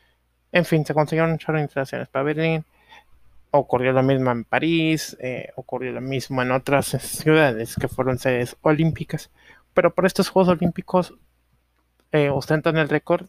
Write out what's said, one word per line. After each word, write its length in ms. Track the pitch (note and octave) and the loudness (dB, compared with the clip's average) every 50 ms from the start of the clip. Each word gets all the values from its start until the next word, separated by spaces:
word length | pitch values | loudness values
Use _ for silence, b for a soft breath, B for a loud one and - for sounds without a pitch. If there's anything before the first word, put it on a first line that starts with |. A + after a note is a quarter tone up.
| b b b b _ _ _ _ _ _ | b b b b _ _ _ _ _ _
En 140 | - F3+ E3 | -2 -2 0
fin, 200 | - E3+ D#3 D3 | 2 0 0 0
se 100 | - C#3+ | 0 0
consiguieron 380 | D#3 D3+ - D#3+ D#3+ E3 E3 | 0 0 0 0 0 0 0
un 60 | E3 D#3 | 0 -2
chorro 200 | - - D#3 D#3 | -4 -4 -2 -2
de 60 | D3 | -2
instalaciones 440 | C#3+ - C#3 C3+ - - B2 A#2+ - | -4 -4 -6 -6 -4 -6 -8 -8 -6
para 140 | - C3+ | -4 -2
Berlín. 420 | C#3 D3 D3+ D3+ D#3+ E3 D#3+ D#3+ D#3+ b b b b b b b b b - - - - - - - _ | -2 -2 -2 0 0 0 0 -2 -4 b b b b b b b b b -20 -20 -20 -20 -20 -20 -6 _
Ocurrió 420 | - C#3+ B2+ - - B2 B2+ C3 | 0 0 2 0 0 0 2 2
lo 100 | C3 C3 | 2 4
mismo 280 | C3 C3+ C#3 C3 C3 B2+ | 4 4 2 2 2 0
en 140 | A#2+ A#2 A2 | 0 -2 -4
París, 720 | - C3 B2 - D#3+ E3 E3 D#3+ D#3+ D#3+ D3+ - - - - | -2 -2 0 0 0 0 2 2 0 0 -2 -4 -8 -12 -10
eh, 320 | - B2+ B2 A#2+ - - - | -10 -8 -8 -8 -10 -12 -14
ocurrió 360 | - B2+ - B2+ B2 B2+ B2+ | -16 -12 -10 -8 -8 -6 -6
lo 100 | A#2+ A#2+ | -8 -6
mismo 400 | B2+ C3 C3+ C3 - - C#3 B2+ | -6 -4 -4 -6 -4 -4 -4 -2
en 80 | B2 B2+ | 0 0
otras 360 | B2+ C3+ - - C#3 C#3 C3 - | 0 -2 0 0 0 0 0 0
ciudades 880 | - C3 - - - - - D#3 D#3 D#3 D3+ C3+ A2+ A2 A#2 - - | -4 -6 -6 -8 -10 -2 2 2 4 6 4 4 2 -2 -6 -8 -6
que 120 | - - - | -4 -6 -4
fueron 300 | - - B2+ C3 B2+ B2 | -2 -2 -2 -2 -2 -2
sedes 380 | - C3 B2+ B2 B2 - - - | 0 0 0 0 -2 -4 -4 -2
olímpicas, 680 | - D#3+ D#3 D3 D#3+ D#3+ D#3 - D#3 - - D3 - b b b b b b b b _ | 0 2 2 2 2 0 -2 -4 -8 -8 -10 -10 -10 b b b b b b b b _
pero 220 | - - - E3+ - | 2 2 2 2 2
por 100 | - - | 2 0
estos 240 | F#3+ - - F#3 - | 2 2 0 0 2
Juegos 220 | - F#3+ F#3+ F#3 | 2 4 4 4
Olímpicos, 640 | F3+ D3+ F3 E3+ - - - - - F3+ F3 - - - _ _ _ _ _ _ _ _ _ _ _ _ _ _ _ _ _ _ | 4 2 0 -2 -2 -4 -4 -2 0 0 0 -2 -6 -20 _ _ _ _ _ _ _ _ _ _ _ _ _ _ _ _ _ _
eh, 160 | - D3+ D3 C#3+ | 0 0 2 2
ostentan 480 | C#3 C#3 - - D#3 D#3 - E3 E3 | 0 -2 -2 -2 -2 0 0 0 2
el 140 | D#3+ D3+ C#3 | 2 2 0
récord 360 | D3+ D3+ - - E3+ F3 F#3 | 0 -2 0 0 -2 -2 -2